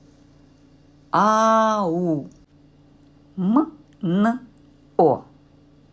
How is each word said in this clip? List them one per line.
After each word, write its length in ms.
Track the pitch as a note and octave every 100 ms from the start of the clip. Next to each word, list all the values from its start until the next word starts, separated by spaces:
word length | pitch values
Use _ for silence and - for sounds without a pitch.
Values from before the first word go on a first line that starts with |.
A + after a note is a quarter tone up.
| - _ _ _ _ _ _ _ _ _ -
А 720 | E3 G#3 A3 A3 A3 A3 G#3+ F#3
У. 400 | E3+ F3+ D3+ - - _ _ _ _ _ _ _ _ _ -
М 340 | F#3 B3+ D#4+ - - -
Н 360 | E3+ F#3 A3 B3+ - - - _ _ -
О. 260 | D#3+ A#2+ - - _ _ _ _ _